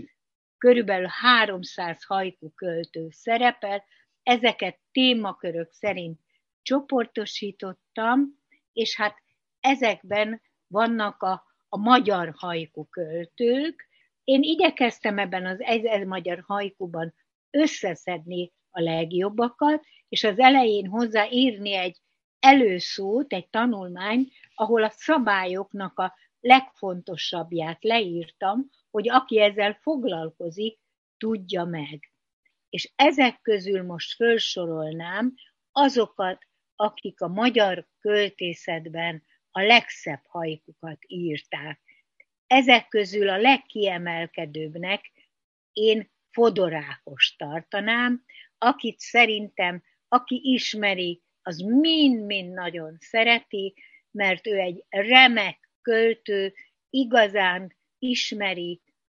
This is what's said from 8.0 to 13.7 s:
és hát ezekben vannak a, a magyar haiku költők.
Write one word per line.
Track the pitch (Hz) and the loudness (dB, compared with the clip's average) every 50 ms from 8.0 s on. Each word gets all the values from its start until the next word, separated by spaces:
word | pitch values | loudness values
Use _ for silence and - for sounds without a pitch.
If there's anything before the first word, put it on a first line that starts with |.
| 220 226 247 277 285 277 - _ _ _ _ _ _ _ _ | 0 2 2 2 2 0 -4 _ _ _ _ _ _ _ _
és | 226 220 - - | -4 -4 -4 -2
hát | - 214 208 - _ _ _ _ _ _ _ _ _ | -2 -4 -4 -4 _ _ _ _ _ _ _ _ _
ezekben | - 262 277 277 254 220 190 - - 185 202 208 214 220 226 220 _ _ _ _ _ _ | 0 0 2 2 2 0 0 -2 -6 -4 -2 -2 -2 -2 -4 -10 _ _ _ _ _ _
vannak | 170 208 226 233 233 220 208 202 196 - | -2 0 0 0 0 -2 -2 -4 -4 -4
a, | 202 185 185 180 - _ _ _ _ _ | -4 -4 -4 -6 -8 _ _ _ _ _
a | - 202 | -8 -4
magyar | 208 233 254 247 - 208 196 180 170 165 156 - | 4 6 6 6 6 2 0 -2 -2 -6 -8 -10
haiku | - 180 170 165 160 156 _ 160 156 - | -8 -6 -6 -6 -8 -10 _ -16 -16 -14
költők. | - 180 165 156 160 170 170 - _ - 240 233 247 269 294 330 | -10 -10 -10 -8 -8 -8 -10 -10 _ -2 0 2 2 2 0 -4